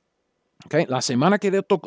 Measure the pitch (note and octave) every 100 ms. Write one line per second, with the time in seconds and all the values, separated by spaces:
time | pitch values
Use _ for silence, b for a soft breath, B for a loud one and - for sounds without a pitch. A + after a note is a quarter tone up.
0 | _ _ _ _ _ _ - D3+ D3+ B2+
1 | - B2 D#3+ G3+ G3+ G3 F#3+ F#3